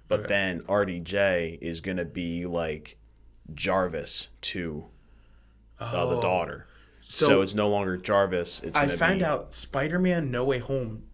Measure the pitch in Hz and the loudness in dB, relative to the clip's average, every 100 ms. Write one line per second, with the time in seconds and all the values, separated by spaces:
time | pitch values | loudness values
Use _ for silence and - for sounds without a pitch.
0 | - 87 104 101 95 85 - 101 98 87 | -2 0 2 0 0 -2 0 2 2 -2
1 | 82 101 98 90 82 82 82 82 95 90 | -2 2 4 2 0 -4 -8 -6 -4 -4
2 | 82 85 85 85 87 85 80 78 - - | -4 -4 -4 -4 -2 -2 -2 -4 -10 -20
3 | - - - - - 78 95 95 90 78 | -20 -20 -20 -20 -16 -6 0 2 2 -2
4 | 69 - - - - 98 82 76 - - | -4 -4 -6 -8 -6 -4 -4 -6 -10 -18
5 | - - - - - - - - 117 90 | -20 -20 -20 -20 -20 -20 -20 -12 -6 -2
6 | 85 - 95 92 82 - - - - - | 0 2 2 2 0 -8 -16 -20 -20 -20
7 | - - 147 98 95 104 104 101 98 92 | -10 2 4 6 4 2 2 2 0 -2
8 | 98 101 95 90 85 - 82 147 143 120 | 2 4 4 2 -2 -4 -2 0 2 2
9 | 165 190 165 139 - - - 139 151 175 | 2 2 2 -2 -4 -12 -6 -2 0 2
10 | 185 175 139 120 131 127 113 135 117 110 | 2 2 0 0 0 0 0 -4 -4 -8
11 | - | -12